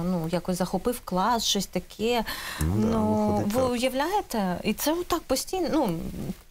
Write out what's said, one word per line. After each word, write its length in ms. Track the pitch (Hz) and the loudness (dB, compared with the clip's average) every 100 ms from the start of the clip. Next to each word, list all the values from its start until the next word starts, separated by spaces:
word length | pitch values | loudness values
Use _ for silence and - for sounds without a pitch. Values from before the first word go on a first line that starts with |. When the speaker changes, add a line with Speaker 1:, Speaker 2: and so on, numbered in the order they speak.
| 170 | 2
Speaker 1:
ну, 180 | 180 160 | 0 0
якось 260 | 175 175 175 | 0 0 0
захопив 420 | 180 185 240 247 | 0 0 -2 -4
клас, 400 | - 185 208 233 | -2 0 2 2
щось 220 | - 202 - | 2 0 -2
таке. 580 | 180 - - 220 240 220 - - - | -4 -6 -2 0 0 0 -6 -8 -2
Speaker 2:
Ну 140 | 160 208 | 0 2
да, 100 | 214 | 2
Speaker 1:
Ну, 400 | 226 214 214 208 | 2 2 2 2
Speaker 2:
виходить 260 | 208 208 | 2 2
Speaker 1:
ви 80 | 233 | 2
Speaker 2:
так. 100 | 262 | 2
Speaker 1:
уявляєте? 920 | 247 254 254 302 403 - 226 190 180 | 2 0 0 0 0 0 0 0 0
І 80 | - | -2
це 200 | 214 285 | 0 0
отак 300 | 339 349 339 | 0 0 -2
постійно, 460 | - 508 - 381 294 | 0 -2 0 -2 2
ну, 260 | 285 233 165 - - - - - | 2 2 0 -4 -6 -8 -8 -14